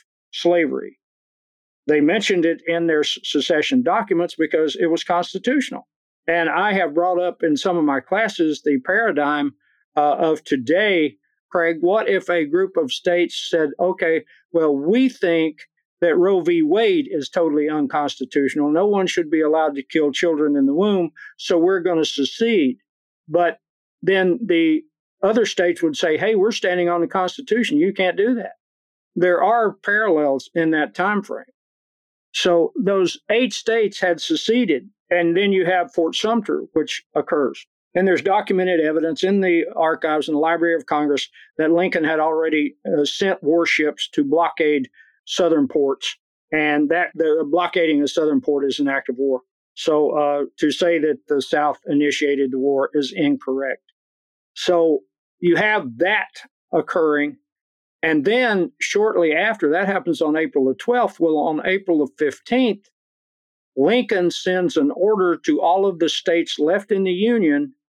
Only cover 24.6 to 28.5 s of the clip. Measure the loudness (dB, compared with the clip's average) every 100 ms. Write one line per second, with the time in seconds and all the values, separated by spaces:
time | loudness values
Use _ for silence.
24.6 | 2 0 -4 _ _ _ 0 2 0 0
25.6 | 0 0 -2 0 -2 0 0 2 0 0
26.6 | -2 0 0 0 -2 -2 -4 -6 -2 -2
27.6 | 0 2 0 0 0 0 0 -2 -6